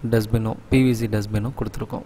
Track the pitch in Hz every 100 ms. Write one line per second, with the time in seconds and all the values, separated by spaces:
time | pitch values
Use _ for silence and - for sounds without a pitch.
0 | 117 113 107 117 110 - - 135 131 117
1 | 113 107 104 107 107 139 110 - - -